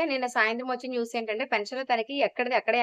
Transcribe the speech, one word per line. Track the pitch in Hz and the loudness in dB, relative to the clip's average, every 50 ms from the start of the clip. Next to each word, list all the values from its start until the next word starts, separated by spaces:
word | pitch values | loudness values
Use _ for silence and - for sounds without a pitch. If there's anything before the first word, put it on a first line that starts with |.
| 330 | 4
నిన్న | 302 269 262 254 | 2 0 -2 -2
సాయంత్రం | 240 - 240 214 220 233 240 254 262 | 0 2 2 2 2 0 -2 -4 -4
వచ్చిన | 254 247 262 254 | -4 -4 -4 -4
న్యూస్ | 254 240 233 226 - | -2 -2 -2 -2 -2
ఏంటంటే | 233 226 220 214 220 269 | -4 -2 -2 -2 -4 -2
పెన్షన్ల | 247 233 208 208 - 254 262 269 | 0 0 0 0 -2 -6 -6 -2
తనిఖీ | 262 247 226 220 - 277 285 | 0 0 0 0 0 0 2
ఎక్కడిది | 233 190 - - 247 247 254 | 2 2 2 0 0 2 0
అక్కడే | 208 - 226 226 240 | 2 2 2 4 4